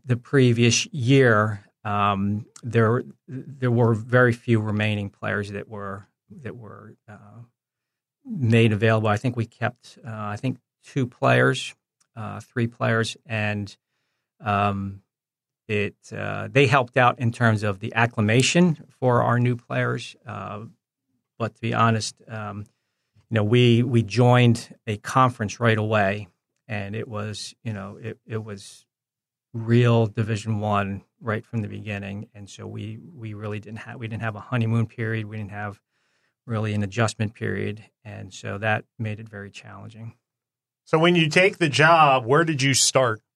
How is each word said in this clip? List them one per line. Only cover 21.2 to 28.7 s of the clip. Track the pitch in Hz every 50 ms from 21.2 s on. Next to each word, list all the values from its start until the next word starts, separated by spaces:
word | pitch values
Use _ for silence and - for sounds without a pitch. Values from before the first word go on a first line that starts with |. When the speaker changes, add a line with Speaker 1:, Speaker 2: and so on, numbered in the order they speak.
| _ _ _ -
Speaker 1:
but | 117 120 -
to | -
be | 113 113 117
honest, | 113 113 117 113 107 104 - - _ _
um, | - 113 110 107 104 101 104 104 - _ _ _ _ _ _ _ _ _ _ _ -
you | 117
know, | 110 104
we, | 104 120 123 123 120 117 117
we | 123 - 120 117
joined | 107 101 98 117 123 120 123 123 123 120 117 117 - - - _ -
a | 113 107
conference | 107 - - - 135 131 127 123 - 110 104 - -
right | 117 117 110
away, | 107 107 107 110 107 101 95 101 104 104 92 _ _ _ _ _ _ _ -
and | 110 104 98 101 104
it | 113 -
was, | - 107 104 104 107 104 - - - - _ -
you | 117 107
know, | 98 98 101 104 -
it, | 120 110 107 _ _
it | - 117 110
was | 107 110 101 101 - -